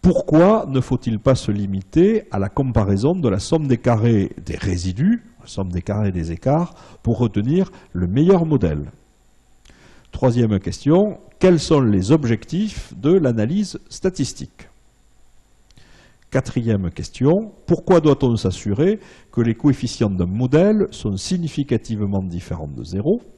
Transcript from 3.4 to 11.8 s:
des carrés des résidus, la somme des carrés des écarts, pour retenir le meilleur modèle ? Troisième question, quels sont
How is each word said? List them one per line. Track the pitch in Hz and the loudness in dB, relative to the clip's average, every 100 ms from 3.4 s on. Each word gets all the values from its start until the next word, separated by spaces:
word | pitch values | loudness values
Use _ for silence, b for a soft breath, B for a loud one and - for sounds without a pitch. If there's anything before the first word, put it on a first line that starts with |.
| - 160 143 | 0 -2 0
des | 117 | 0
carrés | - 110 117 110 95 - - | 2 2 4 2 0 -6 -10
des | - | -6
résidus, | 104 90 90 92 180 233 - _ | -4 -4 -4 -2 0 0 -6 _
la | - | -14
somme | - 92 | -8 -6
des | 87 | -6
carrés | - 101 104 | -4 -2 -2
des | 90 82 | -2 -6
écarts, | 82 127 151 175 B B B | -4 -2 0 -2 B B B
pour | - 113 | -4 0
retenir | 120 104 113 175 185 B B | 0 -2 -2 -2 -2 B B
le | 87 90 | -6 -2
meilleur | 110 170 190 160 | 2 4 4 2
modèle ? | 139 92 76 71 _ _ _ _ _ _ _ _ b b b b | 0 0 -4 -8 _ _ _ _ _ _ _ _ b b b b
Troisième | - 131 117 113 101 | 0 0 2 2 0
question, | - - 139 170 208 - - _ | -2 -4 2 2 2 -4 -18 _
quels | 185 165 | 4 4
sont | - 151 | 4 2